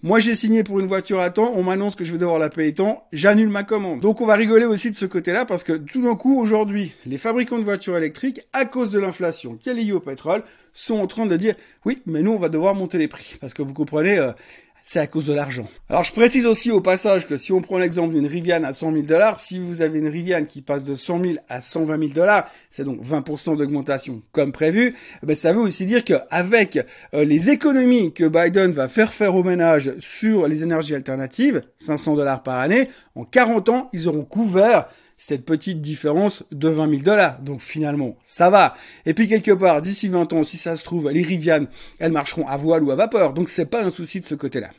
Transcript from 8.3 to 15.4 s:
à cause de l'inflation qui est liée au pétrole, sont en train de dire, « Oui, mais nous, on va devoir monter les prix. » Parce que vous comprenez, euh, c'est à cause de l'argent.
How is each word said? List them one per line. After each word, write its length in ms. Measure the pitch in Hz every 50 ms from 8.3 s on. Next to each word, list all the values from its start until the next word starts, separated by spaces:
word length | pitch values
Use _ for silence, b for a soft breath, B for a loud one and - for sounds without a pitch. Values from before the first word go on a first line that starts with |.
| 262 - - _ -
à 120 | 269 262
cause 260 | 240 - 247 247 214
de 80 | 196 208
l'inflation 560 | 196 190 170 - 185 170 160 - - 127 117
qui 160 | 113 _ 254
est 40 | 247
liée 180 | 233 226 208 202
au 80 | 180
pétrole, 420 | - 143 135 131 - 151 175 220 220 b b b b b b
sont 220 | - - - 233
en 100 | 214 196
train 200 | 185 - 220 226
de 100 | 208 175
dire, « 180 | 165 185 220 208 b b b b b b
Oui, 180 | 202 254 269 _
mais 160 | 180 160 151 160
nous, 100 | 208 226
on 60 | 208
va 100 | 175 160
devoir 260 | 160 156 165 196 196
monter 240 | 196 185 170 - 180
les 80 | 156
prix. » 300 | 139 - - - - - -
Parce 140 | - 131 -
que 80 | - 147
vous 120 | 135 139
comprenez, 440 | 143 151 147 - 151 156 185 208 190
euh, 140 | 143 127 113 B B B B B B B B B B
c'est 140 | - - 175
à 80 | 151
cause 200 | 143 - 160 151
de 80 | 143 147
l'argent. 340 | 143